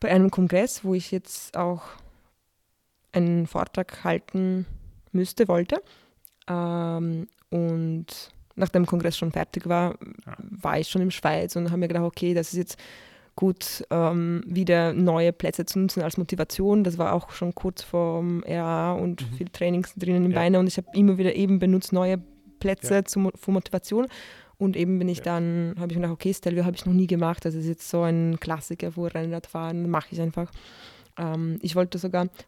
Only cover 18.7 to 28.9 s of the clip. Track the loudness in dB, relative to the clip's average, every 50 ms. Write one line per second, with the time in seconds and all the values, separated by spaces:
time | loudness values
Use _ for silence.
18.7 | 0 0 0 0 0 0 -2 -2 -2 -4 -6 -8 -6 -6 -8 -8 -6 -2 0 0
19.7 | 0 0 -2 -4 -6 -4 0 2 4 4 4 4 4 4 4 4 6 4 4 2
20.7 | 0 -2 -6 -2 4 6 6 6 6 6 2 2 2 2 2 4 4 4 6 6
21.7 | 4 4 2 2 0 2 2 2 0 -2 -4 -8 -20 -20 _ -20 -10 -4 -2 -2
22.7 | -2 -2 0 2 2 2 2 2 0 0 0 0 0 -2 -2 0 0 0 0 -2
23.7 | -4 -6 -4 -2 0 0 0 -2 -4 -12 -18 -20 -20 -20 -20 _ _ -2 0 0
24.7 | 2 2 0 0 2 2 0 0 -2 -2 -2 -2 -2 0 0 0 0 0 -2 -2
25.7 | -4 -4 -4 -4 -2 -2 -2 -2 -2 -2 -2 -2 -2 -2 -2 -2 0 0 0 0
26.7 | -2 -2 0 2 4 4 4 4 2 2 2 0 0 -2 -4 -4 -4 -2 -2 -4
27.7 | -4 -6 -6 -4 -2 0 2 2 2 2 2 2 0 -2 -4 -4 -6 -6 -6 -8
28.7 | -10 -8 -8 -6